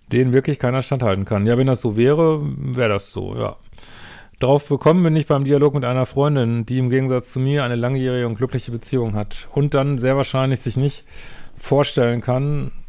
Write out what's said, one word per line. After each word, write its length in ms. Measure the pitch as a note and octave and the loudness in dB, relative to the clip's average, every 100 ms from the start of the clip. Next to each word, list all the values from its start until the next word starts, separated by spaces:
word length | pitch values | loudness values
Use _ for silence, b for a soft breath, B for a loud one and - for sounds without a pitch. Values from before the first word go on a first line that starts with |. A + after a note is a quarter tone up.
| - | -2
denen 220 | A#2+ B2+ | 2 4
wirklich 240 | B2+ D3 C#3+ | 4 2 -2
keiner 240 | B2+ C3 | 0 -2
standhalten 420 | - C3 A#2 F#2+ | -2 -2 0 0
kann. 220 | G2 G#2 G#2+ | 0 0 2
Ja, 100 | A#2+ | 2
wenn 100 | C3 | 2
das 140 | B2 | 2
so 160 | A#2 G#2+ | 0 2
wäre, 460 | B2+ D3+ D#3+ D#3 | 4 4 2 2
wäre 480 | D3 C3+ C3+ B2+ A2+ | -4 -6 -6 -2 0
das 220 | G2+ - | 0 -4
so, 220 | G2 F#2+ A2+ | -10 -8 -6
ja. 180 | G#2 - - B B B B B B - | -6 -8 -20 B B B B B B -2
Darauf 280 | B2+ C#3+ - | 2 2 2
bekommen 360 | C#3 D3+ F3+ | 2 4 4
bin 120 | E3 D#3 | 4 2
ich 100 | D3 | 2
beim 180 | C#3 | 0
Dialog 280 | C#3 C#3+ D3 | 2 4 4
mit 140 | C3+ B2 | 2 -2
einer 180 | B2+ | 0
Freundin, 600 | B2+ C#3 D3 C#3 A#2 A#2 A2+ | 0 0 2 2 0 -2 -2
die 100 | B2+ | 0
im 140 | B2+ | 2
Gegensatz 420 | C3 C3 B2+ - | 2 2 -2 -2
zu 80 | C3 | -2
mir 240 | C3 C#3+ | 0 0
eine 120 | B2 A#2+ | 0 -2
langjährige 500 | A#2+ C3+ B2+ B2+ A#2+ | -2 0 -2 -2 -2
und 80 | |
glückliche 380 | G#2+ C3 B2+ - | -2 -4 -4 -6
Beziehung 420 | A#2 - C3 A2+ | -10 -4 -2 -2
hat 340 | G#2 G#2 - - | -4 -4 -8 -4
und 200 | C#3+ C#3+ | -2 0
dann 280 | C#3 C#3 C3+ | 0 0 0
sehr 180 | B2+ C#3 | 0 0
wahrscheinlich 420 | - C3 C3 B2+ | 0 0 0 -2
sich 160 | A#2+ C3 | -2 -2
nicht 300 | C#3+ - B B B B B - | -2 -4 B B B B B -12
vorstellen 640 | - C#3 C#3+ - A#2 A#2+ | 0 2 2 2 0 0
kann, 520 | - B2+ C#3+ D3 - - | -2 -2 0 -2 -4 -8